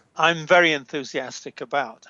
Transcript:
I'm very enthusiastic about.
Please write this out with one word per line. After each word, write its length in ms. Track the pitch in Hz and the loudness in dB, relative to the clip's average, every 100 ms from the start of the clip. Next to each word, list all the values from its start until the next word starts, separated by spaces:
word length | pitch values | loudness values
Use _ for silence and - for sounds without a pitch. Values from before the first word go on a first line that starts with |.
| _ - | _ 0
I'm 300 | 160 170 151 | 0 0 4
very 280 | 175 170 | 6 6
enthusiastic 880 | 151 127 151 131 139 131 - - - | 2 -4 -10 -6 -8 -8 -12 -16 -14
about. 440 | 127 143 123 - - | -6 -4 -4 -8 -6